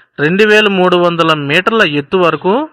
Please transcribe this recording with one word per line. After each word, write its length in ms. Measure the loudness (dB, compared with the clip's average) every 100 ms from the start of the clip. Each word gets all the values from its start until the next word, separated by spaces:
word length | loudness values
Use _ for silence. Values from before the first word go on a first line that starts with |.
| _ -4
రెండు 260 | -2 2
వేల 240 | 2 4 2
మూడు 280 | 0 0 2
వందల 380 | 0 0 0
మీటర్ల 480 | 0 0 -2 0 0
ఎత్తు 340 | 0 -2 -4 0
వరకు 520 | 0 0 -2 -2 -4